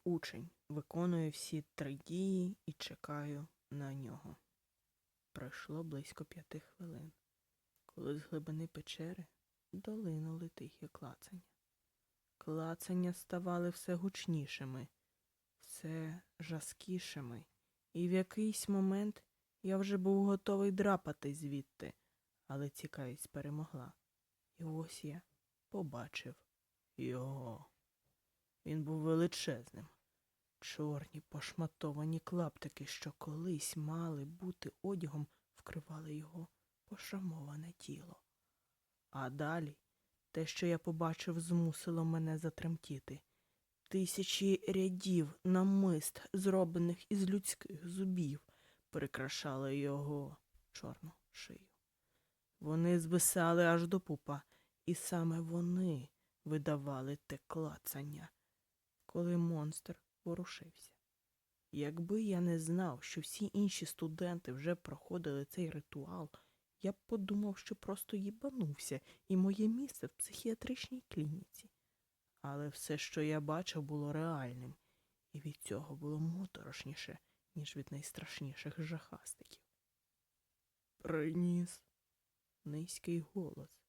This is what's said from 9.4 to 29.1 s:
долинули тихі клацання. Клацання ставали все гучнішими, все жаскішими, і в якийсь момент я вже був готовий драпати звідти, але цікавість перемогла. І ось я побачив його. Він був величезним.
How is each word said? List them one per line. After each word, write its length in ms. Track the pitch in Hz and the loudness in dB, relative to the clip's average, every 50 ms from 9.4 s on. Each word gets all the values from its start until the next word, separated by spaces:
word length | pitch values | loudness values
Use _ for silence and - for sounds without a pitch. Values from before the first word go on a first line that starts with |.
| _ _ _ _ _ - - | _ _ _ _ _ -12 -12
долинули 760 | 185 202 - 214 220 214 175 160 156 156 160 160 165 175 165 | -8 -6 -6 -4 -2 -2 -2 -2 -2 -2 -4 -4 -6 -6 -8
тихі 400 | - - - 156 - - - - | -10 -10 -14 -14 -12 -14 -16 -14
клацання. 540 | - - - 123 - - - - 190 180 - _ _ _ _ _ _ _ _ _ _ _ _ _ _ _ _ _ _ - | -14 -12 -12 -12 -14 -14 -16 -16 -16 -16 -16 _ _ _ _ _ _ _ _ _ _ _ _ _ _ _ _ _ _ -14
Клацання 760 | - - 156 160 160 165 165 - - - 180 180 180 180 175 | -8 -4 -4 -2 -2 -4 -4 -6 -4 -2 2 2 2 2 0
ставали 580 | - - - - 175 180 180 175 175 175 175 | -4 -6 -4 -4 -2 0 0 0 2 2 0
все 240 | 175 - - - 180 | 0 -2 -2 -2 0
гучнішими, 920 | 170 180 196 - - - - 165 156 139 - - - 139 131 131 131 - - _ _ _ _ _ _ _ _ _ _ _ _ _ _ | 0 0 -2 -2 -2 0 2 2 2 2 -2 -6 -6 -6 -6 -6 -6 -8 -10 _ _ _ _ _ _ _ _ _ _ _ _ _ _
все 640 | - - - - - 160 160 160 160 156 160 180 - _ _ - | -18 -16 -14 -10 -6 -4 -4 -2 -4 -4 -6 -8 -10 _ _ -10
жаскішими, 1080 | 165 156 165 156 - - - - - - 185 185 - - - 147 131 120 120 113 - _ _ _ _ _ _ _ _ _ - | -6 -4 -4 -4 -4 -6 -10 -10 -6 -4 -2 -2 -2 -4 -8 -6 -6 -6 -8 -8 -10 _ _ _ _ _ _ _ _ _ -2
і 160 | 170 175 175 | 0 2 4
в 40 | 180 | 6
якийсь 560 | 185 185 - - 214 214 214 208 - - - | 4 4 2 0 0 2 2 2 0 0 2
момент 560 | 202 196 190 190 190 196 208 214 - - - _ _ _ _ _ _ _ - | 4 6 6 6 4 4 2 0 -2 -6 -12 _ _ _ _ _ _ _ -2
я 140 | 190 190 | 0 2
вже 200 | 190 196 196 202 | 2 2 2 2
був 280 | 190 185 190 196 196 196 | 4 6 6 6 8 8
готовий 480 | 202 196 190 - - 202 196 196 202 190 | 6 4 4 4 2 4 4 4 4 4
драпати 640 | 190 196 202 196 175 - - 147 - - 143 139 | 6 6 6 6 4 2 -2 -6 -4 -2 -4 -4
звідти, 580 | 156 160 143 139 139 135 _ _ - - 65 - _ _ _ _ _ _ _ _ _ _ | -2 -4 -2 -2 -2 -4 _ _ -10 -10 -10 -10 _ _ _ _ _ _ _ _ _ _
але 220 | - 135 139 143 139 | -6 -4 -2 -2 -4
цікавість 600 | - - - 151 - - 135 127 151 - - - | -4 -8 -10 -10 -6 -6 -6 -6 -6 -8 -10 -8
перемогла. 640 | - 147 143 - 147 151 156 - - 135 123 - - _ _ _ _ _ _ _ _ _ _ _ _ - | -6 -6 -4 -4 -2 -4 -4 -4 -6 -10 -10 -10 -14 _ _ _ _ _ _ _ _ _ _ _ _ -8
І 60 | 170 | -6
ось 400 | 160 156 160 160 160 - - - | -4 -4 -4 -4 -6 -8 -8 -8
я 180 | 147 151 175 - _ _ _ _ _ _ _ _ _ | -8 -8 -8 -12 _ _ _ _ _ _ _ _ _
побачив 640 | - 202 185 139 127 120 - - - - - 127 - _ _ _ _ _ _ _ _ _ _ _ _ | -4 -4 -4 -4 -4 -6 -8 -6 -8 -8 -8 -8 -12 _ _ _ _ _ _ _ _ _ _ _ _
його. 680 | - 127 127 123 127 127 135 135 135 127 120 110 - 143 - _ _ _ _ _ _ _ _ _ _ _ _ _ _ _ _ _ _ - | -6 -4 -2 -2 -2 -4 -4 -6 -6 -6 -8 -8 -10 -14 -18 _ _ _ _ _ _ _ _ _ _ _ _ _ _ _ _ _ _ -6
Він 180 | 147 151 156 151 | -2 -2 -2 0
був 160 | 147 160 156 | 0 0 2
величезним. 880 | 151 160 | 6 6